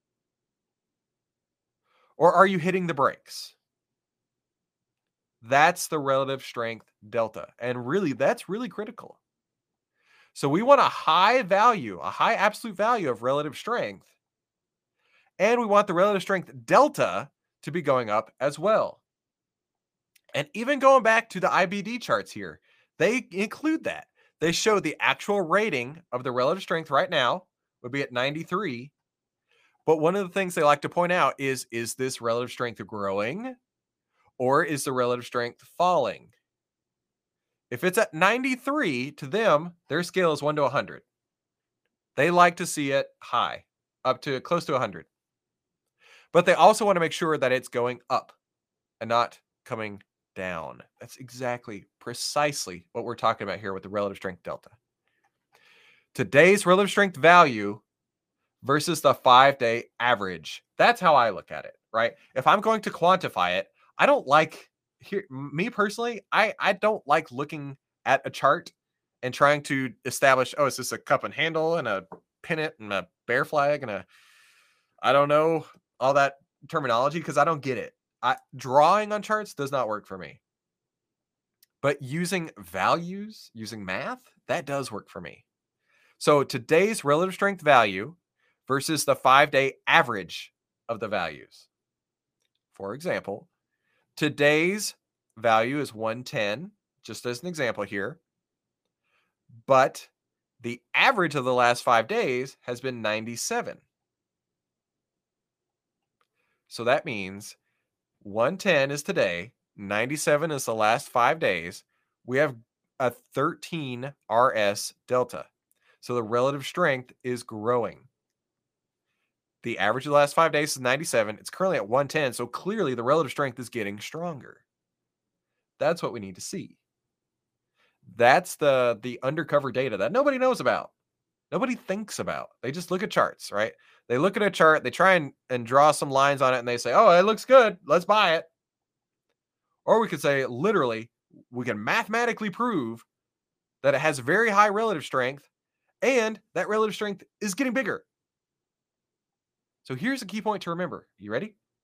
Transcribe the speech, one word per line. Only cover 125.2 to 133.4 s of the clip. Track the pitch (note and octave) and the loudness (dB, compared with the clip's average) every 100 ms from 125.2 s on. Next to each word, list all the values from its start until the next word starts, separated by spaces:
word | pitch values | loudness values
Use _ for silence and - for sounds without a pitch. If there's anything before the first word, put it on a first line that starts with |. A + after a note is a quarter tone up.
| _ _ _ _ _ - | _ _ _ _ _ -4
That's | C#3 F3 | -2 -2
what | C#3 | -6
we | A2 | -8
need | F#2+ F#2 | -12 -14
to | |
see. | - F#3+ - _ _ _ _ _ _ _ _ _ _ _ _ _ A#2 A2+ | -12 -12 -14 _ _ _ _ _ _ _ _ _ _ _ _ _ _ 4
That's | A#2+ D#3 E3+ - | 6 6 2 -2
the, | D3 C3 B2 A2+ | 2 4 2 -2
the | B2+ A#2+ | -6 -6
undercover | C3 D#3 C#3+ D3 C3+ | -6 -4 0 0 0
data | B2+ C3+ G2 | -4 -4 -2
that | A2 | -2
nobody | A#3+ D4 C4 | 0 0 0
knows | B3+ G3 | -2 0
about. | B2 F#2 - _ _ _ _ _ - | 0 -2 -4 _ _ _ _ _ -8
Nobody | F3 B3+ A#3 | -6 -4 -6
thinks | - G3 G3+ - | -8 -8 -8 -10
about. | F2+ C#2+ - _ | -8 -8 -10 _
They | B2+ | -10
just | E3 E3+ | -8 -6
look | F#3 | -6
at | G3+ | -2
charts, | D#3+ F#2+ - | 0 0 -2